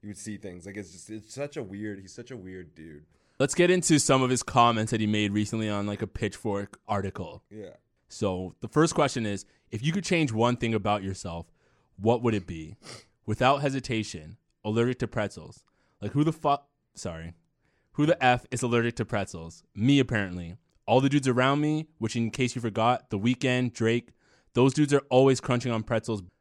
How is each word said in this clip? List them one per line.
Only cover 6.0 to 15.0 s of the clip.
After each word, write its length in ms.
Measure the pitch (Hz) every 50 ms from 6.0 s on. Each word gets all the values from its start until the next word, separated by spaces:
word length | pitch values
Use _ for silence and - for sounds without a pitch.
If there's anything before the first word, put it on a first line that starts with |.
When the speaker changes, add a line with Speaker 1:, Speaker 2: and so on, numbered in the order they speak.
Speaker 2:
a 60 | 113
Pitchfork 720 | 101 _ - 117 101 - - - 110 101 101 101 - - _ _
article. 560 | - 107 101 98 95 - - 92 78 - - _ _
Speaker 1:
Yeah. 240 | 104 107 101 90 - _ _ _ _ _ _ _
Speaker 2:
So 460 | - - 107 101 92 90 92 92 - _
the 60 | - 110
first 260 | - 147 160 165 -
question 300 | - 151 135 - 127 113
is, 180 | 104 101 98 - _ _ _ _ _
if 140 | - 107 117
you 80 | 156
could 140 | 165 202 180
change 260 | - 190 170 160 131
one 260 | 110 107 117 120 123
thing 160 | 123 123 117 113
about 300 | 107 95 104 104 104 98
yourself, 480 | 98 95 - - 92 85 85 82 _ _ _ _ _ _ _ _ _ _ -
what 220 | 95 110 120 117 120
would 100 | 120 110
it 140 | 104 90
be? 280 | - 87 80 80 78 95 _ - - - - - _ _ _ _
Without 360 | - 107 - 123 127 143 135
hesitation, 760 | 143 143 135 135 120 - 120 110 107 - - 85 76 80 95 _ _ _ _ _ _
allergic 360 | 107 107 113 117 123 127
to 80 | _